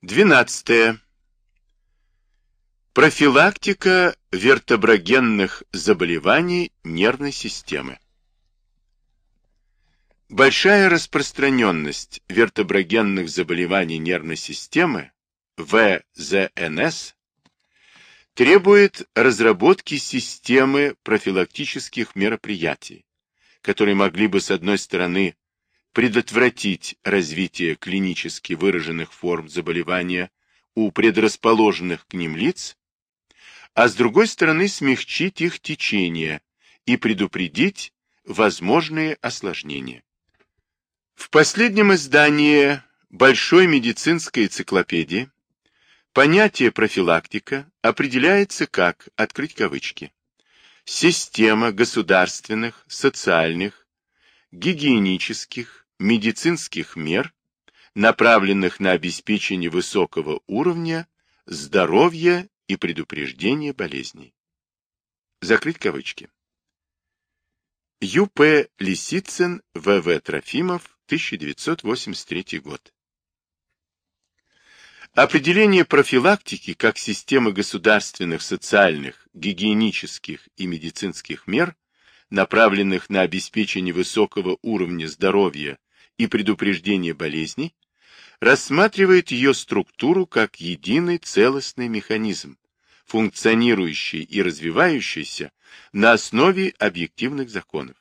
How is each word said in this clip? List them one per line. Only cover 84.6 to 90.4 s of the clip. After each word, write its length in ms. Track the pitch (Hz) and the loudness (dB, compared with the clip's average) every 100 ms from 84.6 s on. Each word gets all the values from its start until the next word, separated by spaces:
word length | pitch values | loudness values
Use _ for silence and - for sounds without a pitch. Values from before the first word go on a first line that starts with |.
уровня 440 | - 107 90 87 80 | -4 -4 -4 -6 -10
здоровья 720 | - 95 101 95 73 71 67 _ _ _ _ | -4 0 2 0 -2 -12 -12 _ _ _ _
и 100 | 113 | -2
предупреждение 880 | 113 104 101 101 92 90 98 87 73 | -2 -2 -2 -2 -4 -2 -2 -2 -6
болезней, 580 | 78 76 80 - 160 _ _ _ _ - - _ | -6 -6 -8 -8 -12 _ _ _ _ -20 -20 _
рассматривает 920 | 110 135 - 143 208 202 190 185 170 | 2 2 2 0 0 2 4 4 2
ее 220 | 123 135 | -2 0
структуру 720 | 127 - - - _ 123 185 180 | 0 -2 -6 -6 _ -2 0 0
как 300 | - | -2